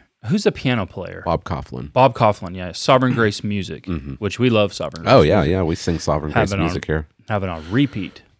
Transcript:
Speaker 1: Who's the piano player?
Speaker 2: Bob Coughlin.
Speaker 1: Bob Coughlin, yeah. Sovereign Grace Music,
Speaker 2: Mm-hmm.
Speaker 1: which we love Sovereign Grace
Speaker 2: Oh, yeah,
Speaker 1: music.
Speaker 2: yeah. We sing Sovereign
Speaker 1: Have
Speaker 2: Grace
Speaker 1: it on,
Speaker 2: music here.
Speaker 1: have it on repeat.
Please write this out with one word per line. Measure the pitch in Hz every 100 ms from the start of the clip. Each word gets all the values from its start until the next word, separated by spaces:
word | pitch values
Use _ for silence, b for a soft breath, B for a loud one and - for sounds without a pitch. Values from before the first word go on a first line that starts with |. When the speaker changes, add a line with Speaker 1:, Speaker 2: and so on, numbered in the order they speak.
| b _ 110
Speaker 1:
Who's | 202
the | 208
piano | - 139 123 92
player? | - 90 90 85
Speaker 2:
Bob | 82
Coughlin. | - 78 69 64 71
Speaker 1:
Bob | - 131 120
Coughlin, | 110 101 90 92
yeah. | 90
Sovereign | - - 131 127
Grace | 117 110 -
Music, | 107 101 87 78 -
Speaker 2:
Mm-hmm. | 82 67 65
Speaker 1:
which | 101 -
we | 123
love | 110 104
Sovereign | - 78 80
Grace | 85
Speaker 2:
Oh, | 127
yeah, | 76 98
Speaker 1:
music. | 76
Speaker 2:
yeah. | 92
We | 82 85
sing | - 82
Sovereign | - 76 76
Speaker 1:
Have | 92 104
Speaker 2:
Grace |
Speaker 1:
it | 98
on, | 82
Speaker 2:
music | 90 -
here. | 78 76 _ -
Speaker 1:
have | 104
it | 92
on | 82 78
repeat. | 113 143 107 85 - _ _